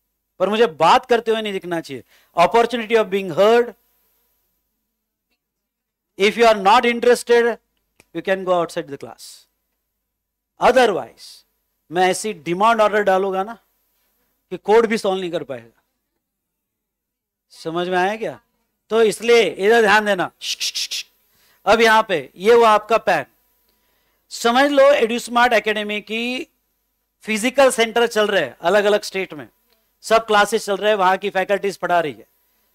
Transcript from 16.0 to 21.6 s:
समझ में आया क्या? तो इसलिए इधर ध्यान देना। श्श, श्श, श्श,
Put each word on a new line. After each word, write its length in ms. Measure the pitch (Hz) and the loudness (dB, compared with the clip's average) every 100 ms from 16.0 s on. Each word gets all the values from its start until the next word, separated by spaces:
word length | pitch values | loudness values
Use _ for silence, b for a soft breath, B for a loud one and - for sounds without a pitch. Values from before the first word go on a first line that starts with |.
| _ _ _ _ _ _ _ _ _ _ _ _ _ _ _ | _ _ _ _ _ _ _ _ _ _ _ _ _ _ _
समझ 360 | - 165 165 180 | -16 -8 -6 -4
में 100 | 180 | -2
आया 180 | 185 220 | -2 -4
क्या? 220 | 190 123 _ _ _ _ - | -10 -12 _ _ _ _ -4
तो 120 | 220 | 0
इसलिए 400 | 220 - 226 233 | 0 0 2 2
इधर 380 | 185 156 202 233 | 2 0 2 2
ध्यान 220 | 208 214 | 4 2
देना। 260 | 208 190 147 - | 0 -4 -4 -8
श्श, 160 | - - | -12 -8
श्श, 280 | - - - | -8 -8 -10
श्श, 160 | - - _ _ _ _ _ | -10 -14 _ _ _ _ _